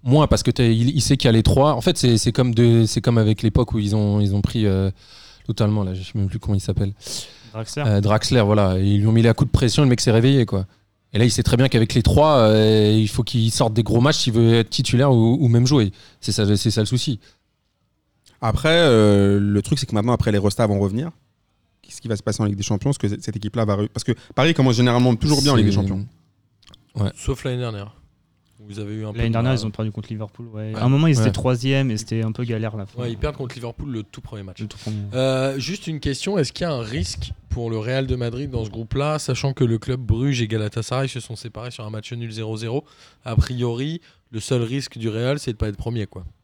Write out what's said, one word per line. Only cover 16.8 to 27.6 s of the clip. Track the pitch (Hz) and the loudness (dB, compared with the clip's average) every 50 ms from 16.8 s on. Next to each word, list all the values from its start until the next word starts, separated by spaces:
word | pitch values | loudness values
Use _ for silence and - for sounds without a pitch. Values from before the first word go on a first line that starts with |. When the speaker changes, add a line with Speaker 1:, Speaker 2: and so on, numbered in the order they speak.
Speaker 1:
le | 107 | -2
souci. | 104 123 123 - - 131 104 _ _ _ _ _ _ _ _ _ _ _ _ _ _ _ _ _ _ _ _ _ _ _ _ | 0 -2 -2 -2 -4 -6 -8 _ _ _ _ _ _ _ _ _ _ _ _ _ _ _ _ _ _ _ _ _ _ _ _
Speaker 3:
Après, | - 113 107 - - 156 160 170 | -4 -2 -2 0 2 2 4 4
euh, | 175 151 123 113 107 104 104 101 98 98 101 101 | 6 6 6 6 6 6 6 6 4 4 2 2
le | 101 101 101 104 98 | 2 2 0 0 0
truc, | - 156 139 | 0 -2 -4
c'est | - | -2
que | - - | -4 -2
maintenant, | 107 101 120 123 | -2 0 0 0
après, | 113 - 117 104 | 0 0 0 0
les | 101 | 2
restats | 95 104 95 - 120 | 2 0 0 0 0
vont | 107 104 101 | 0 2 0
revenir. | 101 98 95 113 143 170 160 _ _ _ _ _ _ _ _ _ _ _ _ _ _ | 0 0 -2 -4 -6 -8 -12 _ _ _ _ _ _ _ _ _ _ _ _ _ _
Qu'est-ce | _ - - | _ -20 -14
qui | _ 117 | _ -6
va | 113 | -6
se | 101 - | -4 -4
passer | - 104 - 110 | -4 -2 -2 -2
en | |
Ligue | 104 101 | -2 -2
des | 98 101 | -4 -4
Champions ? | - 110 98 - 135 | -4 -4 -2 -2 -2
Est-ce | 143 - | -4 -2
que | - 104 | -2 -4
c-, | 101 101 | -6 -6
cette | - - 101 | -8 -10 -10
équipe-là | 104 98 104 - 123 113 | -8 -8 -6 -4 -2 -2
va | 104 101 | 0 0
re-, | 98 104 110 | -2 -2 -4
parce | _ - - | _ -8 -4
que | - 117 - - _ - | -4 -4 -4 -6 _ -2
Paris | - 127 160 165 | 0 2 2 4
commence | - 135 131 120 | 4 4 2 4
généralement | 110 120 123 117 123 123 127 123 | 4 2 2 4 4 2 2 2
toujours | 110 - 151 147 139 | 0 0 0 0 2
bien | 135 143 139 | 2 2 2
en | |
Ligue | 120 107 | 4 4
des | 107 101 | 2 2
Speaker 1:
C'est | |
Speaker 3:
Champions. | 104 95 95 95 95 101 120 _ _ _ _ _ _ _ _ _ _ _ - - _ _ _ _ | 2 0 -2 -4 -6 -8 -10 _ _ _ _ _ _ _ _ _ _ _ -20 -20 _ _ _ _
Speaker 1:
Ouais. | - 104 98 - | -4 -4 -4 -4
Speaker 4:
Sauf | - - - 139 - - | -6 -8 -8 -8 -6 -6
l'année | 135 127 | -8 -6
dernière. | 123 | -6